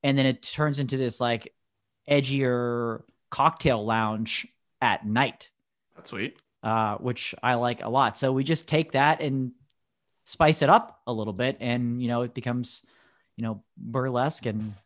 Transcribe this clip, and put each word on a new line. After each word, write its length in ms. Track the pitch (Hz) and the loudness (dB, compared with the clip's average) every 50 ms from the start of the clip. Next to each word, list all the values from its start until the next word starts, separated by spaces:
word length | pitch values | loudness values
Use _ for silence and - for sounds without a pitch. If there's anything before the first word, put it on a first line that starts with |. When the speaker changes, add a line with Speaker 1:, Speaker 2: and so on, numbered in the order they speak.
| - | 2
Speaker 1:
and 140 | 143 139 139 | 2 2 4
then 80 | 135 | 4
it 160 | 135 127 - | 2 2 0
turns 380 | - - - - 151 151 143 139 | -6 -10 -2 0 0 0 0 -2
into 180 | 143 123 135 131 | -2 -2 -2 -2
this, 220 | 131 120 110 - | -2 -2 -2 -2
like, 340 | 127 120 117 117 - - _ _ _ _ _ _ _ _ _ _ _ - | 0 0 0 -2 -4 -12 _ _ _ _ _ _ _ _ _ _ _ 2
edgier 920 | 143 143 139 127 139 139 135 127 123 120 123 120 120 120 120 117 113 113 - _ _ _ _ _ | 2 2 2 2 0 0 2 2 2 0 0 -2 -2 -2 -2 -4 -6 -8 -10 _ _ _ _ _
cocktail 540 | - - 139 165 165 - - 151 123 110 107 | -2 2 2 2 2 2 0 2 2 2 0
lounge 640 | 110 113 113 110 107 107 107 113 110 - - - - _ _ _ _ _ _ | 0 0 0 0 0 -2 -4 -4 -4 -4 -6 -6 -8 _ _ _ _ _ _
at 240 | 131 117 101 - - | 2 2 2 0 -2
night. 460 | 104 107 120 139 120 - _ - - _ _ _ _ _ _ _ _ _ | -2 2 2 2 0 -2 _ -20 -20 _ _ _ _ _ _ _ _ _
Speaker 2:
That's 140 | - - - | -20 -16 -12
sweet. 260 | - 101 107 - - _ _ _ _ _ - | -8 -6 -8 -8 -8 _ _ _ _ _ -4
Speaker 1:
Uh, 320 | 110 110 113 110 107 104 - | -2 0 0 0 0 -2 -4
which 380 | - 123 120 - - - - - - | -4 -6 -6 -4 -8 -10 -10 -2 0
I 120 | 123 127 | 0 2
like 280 | 117 120 123 120 113 - | 2 2 -2 -2 -4 -6
a 60 | 113 | -2
lot. 280 | 117 135 139 113 104 - | 2 2 2 2 0 0
So 140 | - 131 | -2 0
we 120 | 131 131 139 | 0 0 0
just 240 | 139 165 151 - - | 0 0 -2 -2 0
take 260 | 156 156 160 - - | 0 0 0 2 2
that 280 | 131 139 151 160 - | 4 4 4 4 2
and 300 | 151 147 131 135 131 123 - _ _ _ _ _ _ _ _ _ _ _ _ _ _ | 0 -2 -2 -2 -2 -4 -6 _ _ _ _ _ _ _ _ _ _ _ _ _ _
spice 380 | - - - 165 156 160 - | -16 0 4 4 4 4 4
it 80 | 151 139 | 6 6
up 320 | 180 233 226 - - _ _ - | 6 6 6 2 -18 _ _ -6
a 60 | 123 | -4
little 200 | 110 107 107 98 | -4 -4 -4 -2
bit, 240 | 92 123 131 139 - | 0 0 -2 -2 -2
and, 420 | 117 123 120 123 123 120 120 123 | -2 -2 -2 0 0 -2 -2 -2
you 60 | 123 117 | -2 -2
know, 140 | 120 117 | 0 0
it 120 | 123 120 123 | -2 -2 -6
becomes, 520 | - 113 127 120 123 120 - - - - _ _ _ _ _ _ _ _ _ _ | -6 -4 -4 -4 -2 -4 -6 -8 -12 -14 _ _ _ _ _ _ _ _ _ _
you 80 | - 113 | -6 -6
know, 200 | 113 110 101 _ _ _ - | -6 -6 -6 _ _ _ -16
burlesque 680 | - 110 117 131 127 131 123 120 127 151 156 - - | -12 -6 -4 -2 -2 0 0 0 0 0 -2 -4 -6
and 280 | 120 104 107 107 110 101 95 _ | -4 -4 -4 -6 -6 -10 -14 _